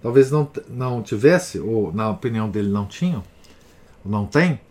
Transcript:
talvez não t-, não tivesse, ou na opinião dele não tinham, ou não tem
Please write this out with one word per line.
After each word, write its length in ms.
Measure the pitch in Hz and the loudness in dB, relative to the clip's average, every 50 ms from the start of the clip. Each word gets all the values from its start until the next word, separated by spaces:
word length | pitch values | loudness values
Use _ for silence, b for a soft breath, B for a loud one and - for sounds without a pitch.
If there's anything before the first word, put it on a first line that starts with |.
talvez 280 | _ 113 120 139 135 131 | _ 4 6 6 6 6
não 160 | 143 151 147 | 4 0 0
t-, 180 | 143 - - - - | -2 -4 -14 -14 -12
não 320 | - 123 127 127 123 120 | -8 -6 -6 -4 -4 -6
tivesse, 580 | 107 - - 104 110 147 175 180 180 - - 95 | -6 -6 -6 2 4 4 4 4 0 -2 -8 -6
ou 320 | 73 101 113 113 104 85 | -4 -2 -2 0 -2 -2
na 180 | 80 104 110 110 | -2 -4 -2 -2
opinião 360 | 104 87 - 127 113 113 110 107 | -4 -4 -4 -4 -4 -2 -4 -2
dele 220 | 98 107 101 98 | -2 -2 -2 0
não 160 | 101 104 101 | 0 -2 -2
tinham, 380 | 98 - - 170 180 175 113 95 - _ - b b b b b b b b b b b b - | -4 -6 -2 -2 -2 -2 -2 -6 -12 _ -20 b b b b b b b b b b b b -8
ou 80 | 95 | -4
não 140 | 104 104 101 101 | -4 -2 -2 0
tem 320 | - 143 170 180 147 113 - _ | 2 2 2 2 2 -2 -6 _